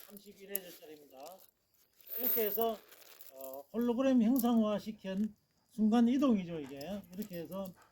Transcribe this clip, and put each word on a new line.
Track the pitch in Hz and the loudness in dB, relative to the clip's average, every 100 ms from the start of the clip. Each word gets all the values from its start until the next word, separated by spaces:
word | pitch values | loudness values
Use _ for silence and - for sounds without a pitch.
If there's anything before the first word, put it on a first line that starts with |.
| - | -20
삼십일 | 202 202 196 196 | -20 -20 -20 -12
회절짜리입니다. | 202 175 - 160 151 143 135 147 185 _ _ _ _ _ _ - - | -12 -12 -20 -20 -20 -20 -18 -18 -18 _ _ _ _ _ _ -14 -6
이렇게 | 254 - 214 | -4 -2 -2
해서, | 208 226 208 - - - - - | 0 -2 -4 -12 -20 -20 -20 -20
어, | 135 135 135 - | -14 -12 -12 -8
홀로그램 | 220 240 233 269 254 | -2 -2 2 4 6
형상화 | 220 269 240 233 214 202 | 6 4 4 4 2 -2
시킨 | 214 220 190 190 214 - _ _ _ | -6 -10 -8 -4 -4 -6 _ _ _
순간 | - 214 233 233 | 0 4 6 6
이동이죠. | 262 285 208 170 165 | 4 4 2 0 -8
이게 | 135 139 156 202 180 | -8 -10 -10 -10 -10
이렇게 | 180 220 175 | -12 -10 -10
해서 | 151 190 190 170 _ | -10 -10 -10 -14 _